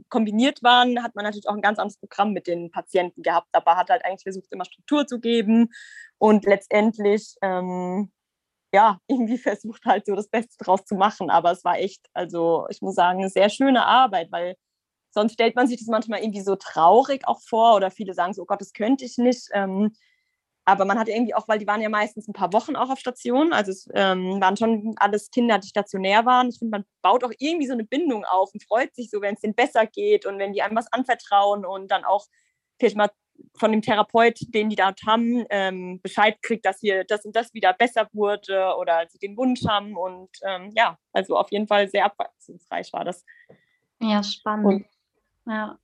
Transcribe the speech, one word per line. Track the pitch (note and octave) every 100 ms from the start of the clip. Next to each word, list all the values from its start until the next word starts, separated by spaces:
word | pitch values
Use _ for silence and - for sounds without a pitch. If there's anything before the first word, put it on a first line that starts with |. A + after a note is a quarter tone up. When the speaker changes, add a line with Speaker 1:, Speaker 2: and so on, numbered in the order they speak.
| -
Speaker 1:
kombiniert | B3 G#3+ G#3+ C4+ -
waren, | A#3+ B3 B3 A#3+
hat | A#3 G3+
man | G#3
natürlich | G#3 G#3
auch | G#3
ein |
ganz | G3+ G#3
anderes | G3+ -
Programm | - - G#3
mit | F#3 -
den | E3+ E3+
Patienten | F#3 - F#3 F3 -
gehabt, | E3 E3+ -
aber | E3+ - F3+
hat | F3+
halt | F3 F3+
eigentlich | F#3+
versucht, | G3 F#3+ -
immer | G3 F3+
Struktur | - - D4 C#4+
zu | A#3+
geben | A#3 A#3 G#3 A3+ A#3 - - - - -
und | E3+ G#3 G3+
letztendlich, | G3 - G#3 A3 G#3+ G3+ G#3 - -
ähm, | F#3+ F#3 F#3 F3+ F3+ F#3 G3 _ _ _ _ _ _
ja, | G3 A3 F#3 -
irgendwie | B3+ A3 B3
versucht | - G#3+ G#3+ - B3
halt | G3+ G#3
so | G3
das | -
Beste | - A3+ -
draus | G#3 G3 -
zu | F#3+
machen, | F#3+ - F3
aber | E3 E3+
es | F3+ F3
war | -
echt, | G3 - _
also | - E3+ E3+ E3 D#3+ -
ich | -
muss | G3 F#3
sagen, | F3 F#3
eine | F#3+
sehr | F#3 G#3
schöne | - C4+ B3 F#3
Arbeit, | A#3 C4 F#3 E3
weil | E3+ F3+ F#3+ _ _ _ _ _
sonst | G#3+ A3
stellt | - A#3 A#3+
man | B3+
sich | A#3+
das | A3+
manchmal | A3 G#3+ G3+
irgendwie | A3 G3+
so | G3 F#3+
traurig | - D3+ E3+ A3 C#4 C4+ -
auch | -
vor | - A3+ A#3 G#3
oder | F#3+
viele | - F#3+
sagen | F3+ F3
so, | G3+
„Oh | F3
Gott, | G3+
das | G3
könnte | - G#3+ C4+ B3
ich | -
nicht.“ | B3 B3 -
Ähm, | G3+ G3 F#3+ G#3+ - _ _ _ _ _ _ -
aber | G3 G3
man | A3
hatte | A3
irgendwie | A3 A#3 A3
auch, | G#3+
weil | G#3+
die | G#3
waren | G#3
ja | G#3+
meistens | G#3+ G#3+ A3 G3+
ein |
paar | G3 F3
Wochen | G#3+ C#4 C4
auch | B3
auf | C4
Station, | B3+ B3 A#3+ B3+ E4
also | G#3+ G3
es, | F#3+ - G3+
ähm, | F#3+ F#3 F#3 G3
waren | F#3+ G3+
schon | A3+ A3 A3 G#3+
alles | G3+ G#3 -
Kinder, | B3 A#3+ G3+
die | -
stationär | G#3 G3 F#3+ F#3+ G#3 A#3
waren. | B3+ B3
Ich | A3+
finde, | A#3
man | G3+ - _
baut | F3+ A#3+
auch | A#3+ -
irgendwie | C#4+ E4+ C4
so |
eine | A#3+ G#3+
Bindung | C#4 E4+ G#3+ -
auf | F#3 F#3+
und | G#3
freut | - A3 D4 -
sich | A3+
so, | G#3
wenn's | G3+ G#3+
denen | A3 G#3+
besser | C4+ A#3 A3
geht | - G#3 G3+ -
und | G3
wenn | G3
die | G3
einem | G3+ A3
was | A3+
anvertrauen | A#3 B3+ A3+ - G3+ G3+ G#3 F#3
und | F#3+ G3
dann | F#3+ -
auch | G3+ - _ _ _ _ -
vielleicht | A3+ G#3
mal | G#3 _ _ _ - -
von | A3
dem | A3
Therapeut, | A#3+ G#3+ G#3 A3+ A#3 A#3 -
den | A3 G#3+
die | G3
dort | F#3+ F#3+ G#3+
haben, | A3+ A#3 A#3+ G#3+
ähm, | G3+ F#3+ F#3+ F3+ F#3
Bescheid | F#3+ - G#3 G#3
kriegt, | - A3+ F#3+
dass | F#3+
hier | G#3 F#3+ F#3
das | G#3 G#3+
und | A3
das | A#3
wieder | A3 F#3+
besser | F#3 B3 A3+ G#3+
wurde | G#3 G3+ G#3 - F#3+ F#3+ E3+
oder | E3+ E3 E3+
sie | -
den | G3+ G3+
Wunsch | B3+ B3 -
haben | G#3 G#3 F#3
und, | F#3 F#3 F#3 -
ähm, | G3 F#3 G3 G#3+
ja, | G#3+ E3+ _
also | G3 F#3+ -
auf | -
jeden | G3+ G#3+
Fall | G#3 G3
sehr | G3+ G3+
abwechslungsreich | - - _ - F3 - F3 F#3
war | - -
das. | F#3+ _ _ _ _ _ _ _ -
Speaker 2:
Ja, | A3 G#3
spannend. | G3+ - G#3+ G#3+ G#3
Speaker 1:
Und | G3 - _ _ _ _ _ A#3
Speaker 2:
Ja, | G#3+ G#3+ -